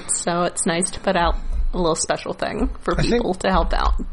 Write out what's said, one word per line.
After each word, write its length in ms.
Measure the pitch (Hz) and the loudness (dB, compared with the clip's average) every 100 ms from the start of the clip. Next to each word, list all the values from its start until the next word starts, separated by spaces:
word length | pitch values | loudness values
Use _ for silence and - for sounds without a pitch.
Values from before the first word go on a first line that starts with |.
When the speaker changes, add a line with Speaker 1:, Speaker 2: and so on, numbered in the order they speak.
| - | -2
Speaker 1:
so 340 | - - 175 | -4 0 0
it's 240 | 175 - 190 | 0 0 0
nice 240 | 170 190 | 0 0
to 100 | - | -2
put 160 | - 180 | 0 2
out 180 | 170 - - - - | 2 2 0 0 2
a 20 | - | 2
little 200 | 170 - | 0 0
special 360 | - 156 - | -2 -2 -4
thing 360 | 180 - - 165 - | -6 -4 -2 -4 -4
for 100 | - 165 | -4 0
Speaker 2:
I 40 | |
think 120 | 143 | 2
Speaker 1:
people 200 | 240 180 | 2 0
to 160 | 185 196 | -2 2
help 220 | 185 170 | 2 2
out. 200 | - - - - | 2 2 2 0